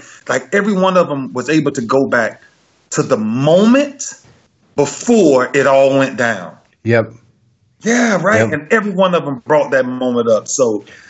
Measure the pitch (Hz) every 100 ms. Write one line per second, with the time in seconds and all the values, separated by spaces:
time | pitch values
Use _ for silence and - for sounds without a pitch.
0 | - - - 127 - 202 202 190 190 180
1 | 151 139 131 127 127 160 143 139 113 131
2 | 135 123 110 - _ _ _ _ _ -
3 | 135 120 107 120 143 175 220 262 294 -
4 | - - _ _ _ _ _ - 143 -
5 | - 226 165 131 123 143 135 135 139 135
6 | 135 - 120 101 85 - _ _ 110 117
7 | 110 - _ _ _ _ _ _ 208 240
8 | 240 185 175 214 110 147 147 226 208 185
9 | 185 170 143 127 131 151 131 135 127 127
10 | 127 120 117 107 - - 123 104 - -
11 | -